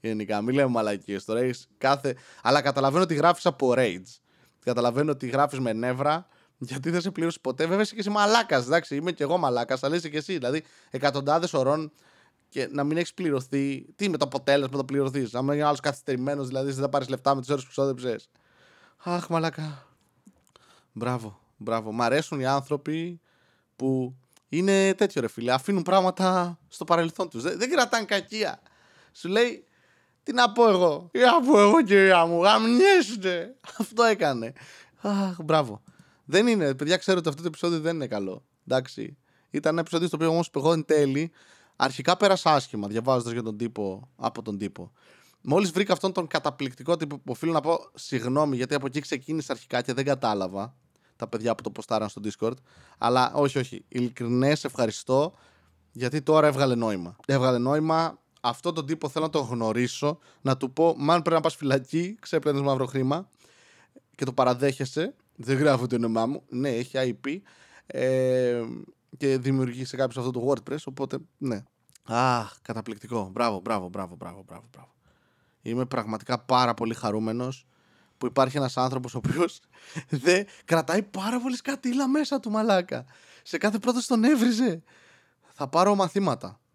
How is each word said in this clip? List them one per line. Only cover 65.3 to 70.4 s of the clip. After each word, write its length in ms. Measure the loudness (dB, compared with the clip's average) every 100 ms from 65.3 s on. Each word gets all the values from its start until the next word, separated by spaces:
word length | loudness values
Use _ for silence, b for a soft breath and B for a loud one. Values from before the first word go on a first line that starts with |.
| _
Δεν 220 | -2 2
γράφω 300 | 4 4 2
το 80 | 0
όνομά 300 | 0 0 0
μου». 180 | -4 _
Ναι, 200 | -4 -2
έχει 220 | -2 -4 -2
I 320 | -2 -4 -8
P. 100 | -8 b b b b _
Ε, 760 | -4 0 2 2 2 0 -2 -6 -10 -14 _ _ -4
και 200 | 0 0
δημιουργήσε 580 | 0 0 0 -4 -10 -2
κάποιος 320 | -4 -2 -6
αυτό 120 |
το 140 | -4